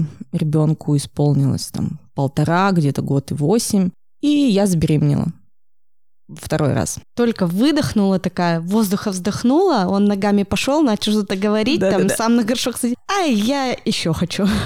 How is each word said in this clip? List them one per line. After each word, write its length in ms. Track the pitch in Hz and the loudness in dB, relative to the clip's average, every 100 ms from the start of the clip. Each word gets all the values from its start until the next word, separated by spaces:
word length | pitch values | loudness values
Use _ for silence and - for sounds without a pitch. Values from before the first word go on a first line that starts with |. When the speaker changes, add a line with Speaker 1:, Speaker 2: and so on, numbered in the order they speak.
| 151 - - | -4 -8 -10
Speaker 1:
ребёнку 640 | 170 156 156 156 151 - 143 | -4 0 2 2 0 0 -2
исполнилось 680 | - - 147 143 135 - - | -2 -2 0 2 0 -2 -6
там 320 | - - 151 - | -6 -6 -6 -10
полтора, 560 | - 139 - 151 175 196 | -4 -4 0 0 2 2
где-то 300 | 175 143 - | 2 2 0
год 300 | 135 139 - | -2 -2 -2
и 20 | |
восемь, 560 | 139 147 233 - 196 180 - - - | -2 0 0 0 0 0 -4 -18 -4
и 60 | 285 | 0
я 380 | 294 277 196 202 | 2 2 2 2
забеременела. 600 | 165 160 151 147 139 - - - - - - - - - - - | 2 2 2 2 0 -2 -8 -18 -20 -20 -20 -20 -20 -20 -20 -20
Второй 440 | 156 - 156 143 | -18 -6 -2 0
раз. 260 | 139 85 - - | 0 -4 -8 -10
Speaker 2:
Только 320 | - 233 220 175 | -2 -2 0 -2
выдохнула 720 | 185 285 302 - 220 196 190 | 0 0 0 0 0 2 0
такая, 420 | 185 - 170 165 | -2 -2 0 -2
воздуха 500 | 170 214 202 - 214 | 0 0 0 -2 -4
вздохнула, 760 | 185 196 - 240 294 381 247 180 | -4 -4 -2 2 4 4 2 0
он 180 | 196 202 | 2 2
ногами 360 | 202 202 202 | 2 2 2
пошёл, 380 | 196 196 - 294 | 0 -2 0 2
начал 300 | 277 208 - | 2 0 0
что-то 240 | 214 202 196 | -2 -2 -2
говорить, 440 | 208 214 220 294 | 0 0 0 0
Speaker 1:
Да, 100 | 190 | 2
Speaker 2:
там 120 | 196 | 2
Speaker 1:
да, 60 | 185 | 0
да. 80 | - | 0
Speaker 2:
сам 200 | 226 240 | 2 2
на 80 | |
горшок 320 | 214 254 254 - | 0 -2 -4 -4
садится. 260 | 240 247 - | -4 -4 -4
«Ай, 220 | 392 330 | -2 0
я 440 | 214 220 277 254 - | 0 0 -2 -2 -4
ещё 280 | - - 170 | -4 -2 -2
хочу». 340 | 160 170 - 196 208 | -2 -2 0 0 0